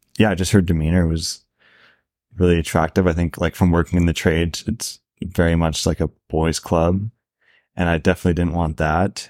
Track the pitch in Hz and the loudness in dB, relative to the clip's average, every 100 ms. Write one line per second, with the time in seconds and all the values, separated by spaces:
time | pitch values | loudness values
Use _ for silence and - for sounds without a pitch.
0 | _ - 107 90 92 104 87 82 78 90 | _ 0 0 0 2 2 2 0 2 2
1 | 82 80 82 - _ _ _ _ _ _ | 2 -2 -6 -10 _ _ _ _ _ _
2 | _ _ _ - 90 85 80 90 80 - | _ _ _ 0 2 2 0 0 0 2
3 | 90 82 85 - 85 - 92 85 85 87 | 0 0 -2 -2 -4 0 2 2 2 2
4 | 85 82 92 80 85 - - 113 - - | 0 0 0 0 -2 -4 -8 -8 -8 -14
5 | _ _ 87 - 85 82 82 80 - 82 | _ _ -6 0 2 2 0 -2 -4 -2
6 | 80 - _ 82 80 78 - 87 82 95 | -4 -6 _ -2 -2 -2 -2 0 2 0
7 | 107 - _ _ _ _ _ - 87 82 | -4 -10 _ _ _ _ _ -4 -2 0
8 | 92 90 92 85 87 85 82 76 78 78 | 0 0 0 0 -2 -2 -4 -2 -2 0
9 | 101 - - | -2 -4 -14